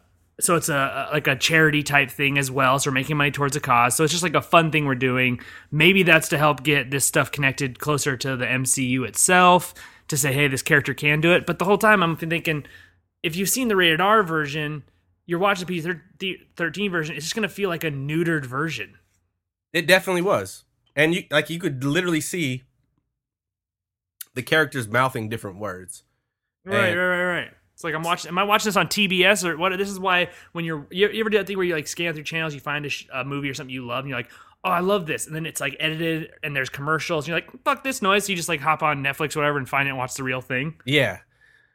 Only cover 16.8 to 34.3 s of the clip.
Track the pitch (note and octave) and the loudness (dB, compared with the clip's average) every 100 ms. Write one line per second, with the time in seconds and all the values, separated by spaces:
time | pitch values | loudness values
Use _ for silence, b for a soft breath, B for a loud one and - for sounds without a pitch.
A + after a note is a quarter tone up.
16.8 | G3+ F3 D#3 C#3+ D#3+ A3+ G3 - G3 E3 | -4 -4 -4 -6 -8 -4 -6 -4 -4 -2
17.8 | D#3+ C#3 C#3 D#3+ E3+ D#3 B2+ C3 D#3+ A#2+ | -4 -4 -4 -2 0 -2 -2 -4 -4 -6
18.8 | F#2+ _ _ _ _ _ _ _ _ F3 | -12 _ _ _ _ _ _ _ _ -2
19.8 | D3+ F#3 F#3+ F3 F#3 B2 F#2+ - _ _ | 4 4 4 -2 0 0 -2 -14 _ _
20.8 | _ C#3+ D#3+ F3+ - D3 D#3+ E3+ F3 C3 | _ 0 0 0 -2 -2 -2 -4 -4 -4
21.8 | C#3 E3 F3+ D#3 - F#3 C#3 B2+ _ _ | -2 0 0 -2 -2 -4 -4 -6 _ _
22.8 | _ _ _ _ _ _ _ _ _ _ | _ _ _ _ _ _ _ _ _ _
23.8 | _ _ _ - - C3 - D#3 D3 C3+ | _ _ _ -20 -14 -10 0 2 2 -2
24.8 | G#2 A#2+ C3 A#2 G#2+ A2+ G2+ F#2 G#2 F#2 | -2 2 2 0 -6 -8 -10 -10 -10 -10
25.8 | F#2 - _ _ _ _ _ _ F#3 G3+ | -16 -20 _ _ _ _ _ _ -4 0
26.8 | F3 F3 F3+ F3+ F3+ E3 G2 _ _ - | 2 2 0 0 0 -2 -6 _ _ -10
27.8 | E3 D#3 E3 F3 D#3 F3+ G3+ G#3+ G#3+ F#3+ | -6 -2 -2 -2 -2 -2 2 2 4 2
28.8 | E3 G#3+ G3 F#3 F#3 G#3 F3 D#3 F#3+ F#3 | 2 2 2 4 4 4 0 0 -2 -2
29.8 | G3+ F#3+ F#3+ F3+ F3 B B E3+ E3 D3+ | -4 -4 0 0 0 B B -8 -6 -6
30.8 | - F3+ G3 G#3+ G#3+ G#3 F#3+ F#3+ F3+ D#3 | -6 0 0 0 0 0 0 -2 -2 -2
31.8 | - - E3+ D#3 D3 E3 D#3+ C#3+ D3 D3 | -6 -6 -6 -6 -6 -6 -6 -6 -6 -6
32.8 | C#3+ - - C3 C3+ C#3+ C#3 B2+ C3 C3 | -6 -10 -10 -8 -6 -6 -6 -8 -10 -10
33.8 | A#2+ B2 C#3 B2 A#2+ | -8 -6 -6 -8 -10